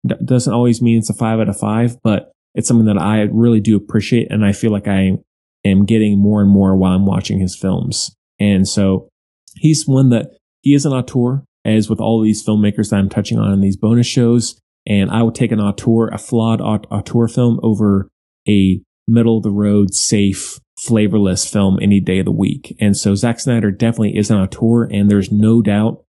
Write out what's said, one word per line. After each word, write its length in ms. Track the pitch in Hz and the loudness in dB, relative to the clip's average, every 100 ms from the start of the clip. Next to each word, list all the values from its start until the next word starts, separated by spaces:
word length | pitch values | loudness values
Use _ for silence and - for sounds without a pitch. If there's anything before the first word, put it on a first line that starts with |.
| - | -6
D-, 80 | - | -6
doesn't 300 | 127 127 123 | -2 0 0
always 260 | 113 120 113 | 0 0 0
mean 180 | 120 117 | 0 0
it's 120 | 107 | -2
a 40 | |
five 260 | - 113 113 | -4 -2 -2
out 80 | 110 | -2
of 100 | 101 | -4
five, 380 | 104 110 120 120 | -4 -2 -2 -2
but 280 | 113 101 - _ _ | -2 -2 -6 _ _
it's 120 | - 110 | -8 0
something 200 | 117 110 | 2 2
that 120 | 101 | 0
I 220 | 92 110 104 | 0 0 0
really 300 | 110 117 113 | 0 2 2
do 160 | 104 104 | 2 0
appreciate, 560 | - 110 - 120 - | 0 -4 0 -2 -2
and 120 | 104 | -2
I 60 | 101 | 0
feel 200 | 101 113 | 0 -2
like 160 | 101 104 | -2 -2
I 240 | 95 95 98 _ _ _ _ | 0 0 -2 _ _ _ _
am 200 | 101 95 | 0 2
getting 360 | 101 113 107 101 | 2 2 2 2
more 200 | 101 107 | 2 2
and 100 | 101 | 4
more 260 | 98 98 95 | 4 4 2
while 160 | 95 | 2
I'm 140 | 92 98 | 2 0
watching 320 | 98 - 95 | -2 -4 -4
his 160 | 92 | -4
films. 640 | - 95 92 87 - - _ _ _ | -4 -4 -4 -4 -8 -10 _ _ _
And 260 | 104 95 95 | 0 2 0
so 420 | - 95 95 - _ _ _ _ | 0 0 0 -6 _ _ _ _
he's 320 | - 156 156 - | -2 0 0 0
one 220 | 131 135 | 2 4
that, 220 | 117 - _ _ _ | 2 -2 _ _ _
he 120 | 139 | 2
is 100 | 143 | 2
an 80 | 147 | 2
auteur, 520 | 131 123 127 120 139 - _ | -2 -2 -2 -2 -2 -8 _
as 240 | 113 110 104 | 0 0 0
with 120 | 107 | -2
all 200 | 110 113 | 0 2
these 240 | 110 104 | 2 0
filmmakers 460 | - 107 104 - 101 | 0 0 0 0 -2
that 60 | 101 | 0
I'm 140 | 95 | 0
touching 280 | - 101 113 | -4 -4 -2
on 140 | 107 | 0
in 80 | 98 | 0
these 160 | 98 98 | 0 0
bonus 320 | 107 117 120 | 0 2 2
shows, 500 | 135 117 120 113 - _ _ - | 0 2 2 -2 -12 _ _ -2
and 220 | 101 98 | 0 0
I 120 | 110 | 0
would 140 | 113 113 | -2 0
take 160 | 117 | -2
an 80 | 110 | 0
auteur, 480 | 101 101 - 113 113 | -2 -2 0 0 0
a 100 | - | -6
flawed 420 | - 117 113 113 | -4 -2 0 -2
aut-, 260 | 104 107 - | -2 -4 -4
auteur 380 | 107 - 120 117 | -8 -4 -2 0
film 320 | 127 123 117 | 0 0 0
over 460 | 113 104 104 98 98 _ _ _ - | -2 0 2 0 -2 _ _ _ 0
a 320 | 104 95 92 _ _ - | 2 2 0 _ _ 0
middle-of-the-road, 880 | 117 117 113 107 101 104 104 98 | 2 2 0 -2 -2 0 2 2
safe, 640 | - - 107 101 95 - - _ - | -2 -2 0 0 -2 -12 -16 _ -16
flavorless 680 | - 113 104 107 98 92 - | -2 0 2 2 0 -2 -4
film 300 | 107 98 95 | 0 0 0
any 200 | 101 101 | 2 2
day 180 | 92 92 | 2 -2
of 60 | |
the 80 | 101 | -2
week. 420 | - 95 71 - - | -2 -2 -4 -12 -4
And 160 | 107 101 | -2 0
so 180 | 104 | 0
Zack 240 | 98 120 117 | 0 -2 -2
Snyder 320 | - 117 107 | -2 0 -2
definitely 460 | 95 113 113 104 - | 0 -2 0 -2 -2
is 140 | 101 | 0
an 80 | 107 | 0
auteur, 460 | 95 - 113 117 | 0 -2 0 0
and 240 | 113 101 101 | 0 0 2
there's 220 | 104 92 | 2 0
no 320 | 104 110 117 | 0 4 2
doubt 400 | 104 104 107 - _ | 2 0 -2 -4 _